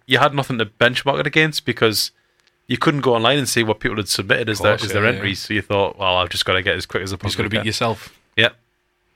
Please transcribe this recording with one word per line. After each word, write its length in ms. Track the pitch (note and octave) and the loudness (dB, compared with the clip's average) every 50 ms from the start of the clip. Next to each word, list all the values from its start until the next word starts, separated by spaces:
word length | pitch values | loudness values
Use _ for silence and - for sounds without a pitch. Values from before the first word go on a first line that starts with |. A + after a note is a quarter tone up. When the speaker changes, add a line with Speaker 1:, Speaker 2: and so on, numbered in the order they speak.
| _ - | _ 2
Speaker 1:
you 100 | B2+ A#2+ | 4 4
had 160 | C#3 D3 C3+ | 4 4 2
nothing 240 | C#3+ B2+ - C3 A2+ | 0 -2 -2 -2 -2
to 80 | A2 | -2
benchmark 540 | G#2 _ - A#2+ B2 B2 - - C#3 C#3 D3 | -2 _ 2 2 2 2 0 -2 0 0 0
it 60 | D3 D3 | 0 0
against 360 | - D#3 D#3 D#3 D3 - - | 2 2 2 2 0 -4 -4
because 460 | - A#2 - A#2+ A2 G#2 - - - _ _ _ _ _ _ _ _ _ _ _ | -4 -2 2 2 2 2 0 -4 -6 _ _ _ _ _ _ _ _ _ _ _
you 100 | - B2 - | -6 -2 0
couldn't 240 | - E3 D3 C#3 | 0 0 0 2
go 120 | B2+ C3 A#2+ | 2 2 2
online 240 | A2+ A2+ A#2+ C#3+ D3 | 4 4 2 2 2
and 100 | B2 - | 0 0
see 140 | - A#2+ | 0 0
what 160 | A2+ A2 G#2 - | 2 2 0 0
people 180 | - B2 G#2+ | -2 -4 -4
had 120 | G#2+ G2 - | -4 -4 -4
submitted 400 | - - F#2+ G2+ C3 B2+ A#2 A2 | -4 -2 0 0 0 0 0 -2
as 100 | G#2 - | -2 2
Speaker 2:
Of 60 | G#2 | 2
Speaker 1:
their, 80 | G#2 | 2
Speaker 2:
course, 100 | G#2+ G#2 | 2 2
Speaker 1:
as 60 | G#2+ G2 | 0 -2
Speaker 2:
yeah, 60 | G2 | 0
Speaker 1:
their 100 | G2+ G#2 G#2+ | 2 2 2
Speaker 2:
yeah. 40 | G2 F#2+ | 0 0
Speaker 1:
entries. 200 | G2+ G2 F#2+ - | -2 -4 -4 -4
So 160 | - - G#2 | -6 -4 -4
you 80 | G2+ | -4
thought, 340 | - - G2+ G2 G2 - - G2 | -2 0 0 0 0 0 -2 -2
"Well, 160 | G2 F#2 F2+ | 0 0 2
I've 140 | F2+ F2+ F2 | 2 0 0
just 140 | - - - | -2 -2 0
gotta 180 | G2 F#2 F#2 | 0 0 0
get 120 | F#2+ G2+ E2 | 0 0 -2
as 100 | F#2+ - | -2 -4
quick 200 | - - A2 F#2+ | -6 -6 -6 -6
as 80 | F#2+ | -6
I 20 | G2 | -8
Speaker 2:
You 40 | - | -6
just 40 | |
Speaker 1:
possibly 200 | - F#2+ - - G#2+ | -6 -6 -4 -4 -4
Speaker 2:
gotta 60 | G#2 | -2
beat 60 | A2+ A2 | -2 -2
Speaker 1:
can." 80 | G#2+ | -2
Speaker 2:
yourself. 460 | A2 G#2 - B2 A#2 G#2+ - - - _ _ _ _ - | -2 -4 -2 -2 -2 -2 -4 -10 -20 _ _ _ _ -2
Speaker 1:
Yeah. 120 | G#2+ A2+ - - _ _ _ _ _ _ _ _ _ _ _ _ | 0 0 0 -2 _ _ _ _ _ _ _ _ _ _ _ _